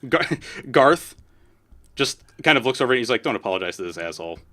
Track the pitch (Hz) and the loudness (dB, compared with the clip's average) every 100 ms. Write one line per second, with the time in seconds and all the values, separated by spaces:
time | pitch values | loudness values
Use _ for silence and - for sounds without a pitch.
0 | 131 165 - 147 - - 147 143 135 170 | 0 0 0 -4 -6 -16 2 6 6 4
1 | - - - _ _ _ _ - _ - | -2 -20 -20 _ _ _ _ -20 _ -4
2 | 139 - _ - 160 143 120 127 127 127 | -4 -4 _ -4 2 2 2 0 0 0
3 | 113 117 151 104 98 92 92 87 90 82 | 0 -2 -2 -4 -2 -4 -4 -6 -10 -8
4 | 85 82 82 82 - | -10 -10 -12 -12 -16